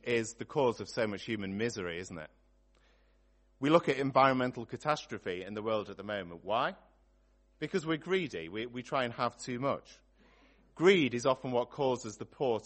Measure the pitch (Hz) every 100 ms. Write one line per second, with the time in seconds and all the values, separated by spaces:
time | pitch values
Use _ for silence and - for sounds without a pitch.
0 | 123 117 110 - 110 151 127 104 98 -
1 | 110 98 - 107 98 98 117 113 87 85
2 | 92 85 76 _ _ _ _ _ _ _
3 | _ _ _ _ _ _ 139 165 156 135
4 | 135 131 135 127 127 123 113 123 151 151
5 | - 107 101 90 92 107 110 110 101 95
6 | 98 104 87 85 92 110 156 196 - _
7 | _ _ _ _ _ _ 151 190 156 160
8 | 175 190 160 87 82 104 123 123 120 143
9 | 120 113 120 - - 120 135 98 - -
10 | _ _ - _ - _ _ - 170 190
11 | 131 120 131 131 135 120 120 - 135 123
12 | 110 - 107 - 135 110